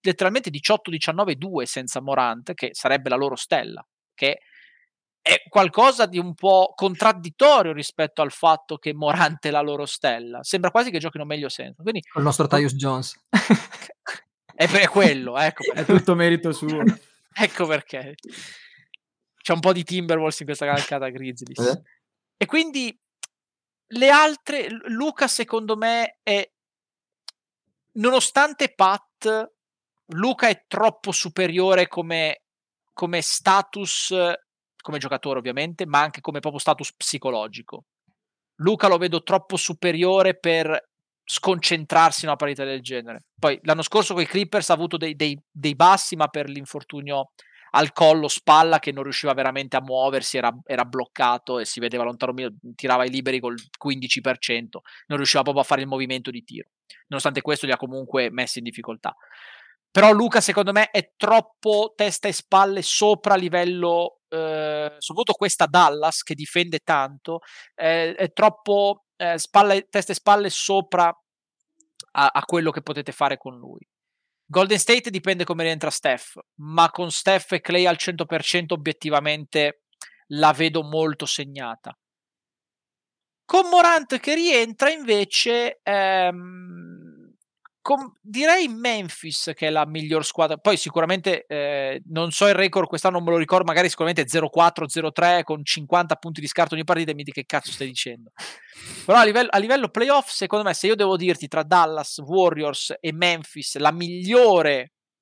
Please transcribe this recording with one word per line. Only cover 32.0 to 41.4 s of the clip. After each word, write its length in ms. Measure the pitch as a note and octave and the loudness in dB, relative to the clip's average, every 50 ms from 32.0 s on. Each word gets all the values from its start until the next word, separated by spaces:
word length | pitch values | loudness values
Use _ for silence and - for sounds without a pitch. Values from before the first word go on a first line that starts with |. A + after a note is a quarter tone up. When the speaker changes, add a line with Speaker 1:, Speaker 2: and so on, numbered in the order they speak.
| E3+ E3 E3 E3 D#3+ D#3 D3 - _ _ _ _ _ _ _ _ _ _ _ | -6 -4 -4 -2 -2 -2 -4 -6 _ _ _ _ _ _ _ _ _ _ _
Speaker 1:
come 280 | - F3+ E3+ E3+ E3+ | -8 -6 -4 -4 -4
status, 920 | D3+ - - - - G3 F#3+ G3 G3 - - G3+ G3 F3+ - - - - F#3+ F#3 F3 F3 E3+ - _ _ _ _ _ _ _ _ | -4 -4 -4 -2 2 4 4 4 2 -2 -6 -10 -8 -6 -6 -6 -4 -4 -2 0 0 0 -2 -4 _ _ _ _ _ _ _ _
come 180 | - D#3 D3+ D3 | -14 -10 -10 -8
giocatore 400 | C3+ C3+ C#3 B2+ - D3 C3+ C3 | -6 -6 -6 -6 -4 -4 -6 -6
ovviamente, 480 | A#2 B2+ B2 C#3 D3+ E3+ E3+ - - | -6 -6 -6 -6 -6 -6 -8 -10 -6
ma 140 | D#3 D3 D3 | -2 0 0
anche 200 | D3 D#3 - - | 0 0 -4 -10
come 200 | - - D3 D3 | -12 -10 -10 -8
proprio 200 | - D3+ C#3+ C#3+ | -8 -8 -8 -4
status 340 | - - D3+ C3+ C#3+ - - | -2 -2 -2 -2 -4 -14 -12
psicologico. 880 | - - - - C3+ - C3+ B2 A2 G#2+ A2 G2 - A#2 - - - - _ _ _ _ _ _ _ _ _ _ _ _ _ _ | -10 -8 -8 -8 -6 -6 -6 -6 -6 -6 -8 -12 -16 -20 -20 -20 -20 -20 _ _ _ _ _ _ _ _ _ _ _ _ _ _
Luka 320 | - D3+ F#3 A3 - - G#3 | -4 -2 -2 0 2 2 2
lo 80 | F#3 | 4
vedo 260 | E3+ F3 F3+ D#3+ E3 - | 2 0 0 -4 -4 -2
troppo 340 | - F#3 F#3+ - - - | 0 -2 -2 -2 -2 -6
superiore 800 | E3+ - - E3+ - - F3+ E3 D#3+ F3 F#3 F#3+ F#3+ F#3 F#3+ F3+ | -6 -4 -6 -6 -4 -4 -2 -2 0 0 2 4 4 4 2 0
per 520 | F#3 - E3+ E3 E3 D#3+ D#3 D#3 C#3+ - _ _ _ _ _ _ _ _ | -2 -2 -2 0 0 0 -2 -4 -6 -6 _ _ _ _ _ _ _ _
sconcentrarsi 1000 | - - - | -8 -8 -4